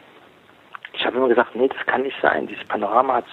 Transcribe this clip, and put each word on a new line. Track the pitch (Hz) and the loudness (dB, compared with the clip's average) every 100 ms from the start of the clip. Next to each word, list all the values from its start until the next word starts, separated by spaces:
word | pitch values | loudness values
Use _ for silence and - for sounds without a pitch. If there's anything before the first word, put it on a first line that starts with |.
| - - - _ _ _ _ - - | -20 -20 -20 _ _ _ _ -20 -12
ich | - - | -6 -2
habe | 117 | 2
immer | 131 | 4
gesagt, | 120 117 | 4 2
"Nee, | 110 135 | 0 0
das | - - | 0 -2
kann | 120 | -2
nicht | 135 - | -2 0
sein. | - 76 - | 0 0 -4
Dieses | 104 | -10
Panorama | - 107 101 113 135 | -6 -4 0 2 2
hat | 123 - | 0 0